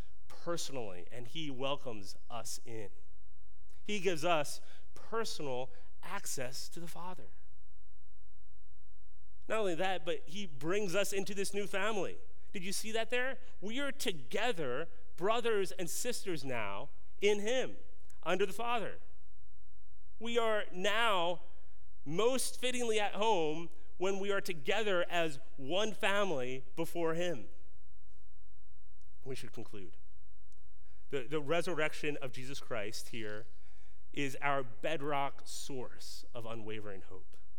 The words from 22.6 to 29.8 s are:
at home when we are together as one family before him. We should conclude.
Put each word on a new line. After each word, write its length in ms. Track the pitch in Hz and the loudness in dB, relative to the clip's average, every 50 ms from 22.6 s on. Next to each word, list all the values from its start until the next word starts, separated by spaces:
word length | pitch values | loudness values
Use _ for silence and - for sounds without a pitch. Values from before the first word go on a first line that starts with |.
| 247 254 247 247 240 233 220 214 | 0 0 0 0 0 2 2 2
at 140 | 208 190 - | 0 0 0
home 560 | 190 208 226 214 175 160 151 156 165 170 170 - - - - - - | 0 2 2 2 2 2 2 2 0 0 0 -2 -2 -2 -2 0 0
when 220 | 175 196 196 196 | 0 0 2 2
we 120 | 196 202 | 0 0
are 100 | 196 196 | 0 0
together 640 | 190 - 180 156 131 190 196 214 226 208 190 175 175 - | 0 0 -2 0 0 0 0 0 0 2 2 2 0 0
as 300 | 165 175 165 165 147 135 - - - | 2 2 2 2 0 0 0 -2 -2
one 380 | - 135 131 165 190 214 220 196 | -2 0 0 0 0 0 0 0
family 720 | - 220 196 196 202 202 190 165 135 123 127 131 131 127 - - | 0 2 2 2 2 2 2 0 0 0 0 0 -2 -2 -2 -2
before 380 | - 165 160 - 170 170 160 160 | 0 0 0 0 0 0 0 0
him. 320 | 165 175 175 165 123 92 - - - - - - - - - - - - - - - - - - - - - - - - - - - - - - - - - - - - | 0 0 0 0 0 0 0 0 0 0 0 0 0 0 0 -2 -2 -2 0 0 0 0 0 0 -2 -2 -2 -2 -2 -2 0 0 0 0 0 0 0 0 0 0 0 0
We 120 | 135 131 | 0 0
should 180 | - - 120 - | 0 0 0 0
conclude. 420 | 123 110 - - 104 | 0 0 0 0 0